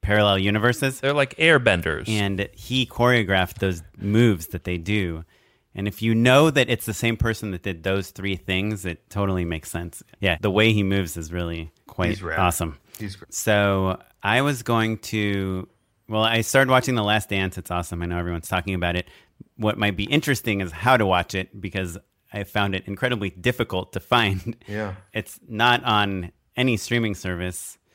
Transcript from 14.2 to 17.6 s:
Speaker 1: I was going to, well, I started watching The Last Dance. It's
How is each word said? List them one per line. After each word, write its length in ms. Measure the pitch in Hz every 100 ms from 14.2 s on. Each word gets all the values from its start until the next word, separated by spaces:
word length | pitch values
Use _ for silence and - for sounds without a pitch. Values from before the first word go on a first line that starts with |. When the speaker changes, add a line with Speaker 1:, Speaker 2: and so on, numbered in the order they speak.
Speaker 1:
I 180 | 98 117
was 220 | 139 135
going 360 | 117 117 110 110
to, 680 | - 110 104 98 95 92 92 _ _ _ _
well, 160 | 110
I 160 | 110 113
started 300 | 113 135 131
watching 260 | 131 127 123
The 80 |
Last 240 | 104 107 -
Dance. 280 | 98 92
It's 140 | 90